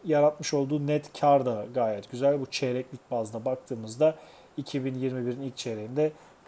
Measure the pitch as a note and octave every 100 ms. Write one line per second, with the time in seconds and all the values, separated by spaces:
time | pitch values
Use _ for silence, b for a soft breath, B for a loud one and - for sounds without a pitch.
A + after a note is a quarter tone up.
0 | F#3 D3 D3 D3+ D#3+ D3 C#3 D3+ C#3+ D3+
1 | D3 - D3 C#3+ B2+ A2 A2+ B2 A2+ G#2
2 | - B2 C#3 C#3+ C3 - B2+ B2 B2+ C3
3 | _ B2 A2 A2 A#2+ B2+ - A#2+ A2 A2+
4 | D#3 D#3 B B B - C#3 C#3+ C3 B2+
5 | C3 B2+ B2 B2 C3+ B2 B2+ A2 A2 C3
6 | D3+ D#3 B B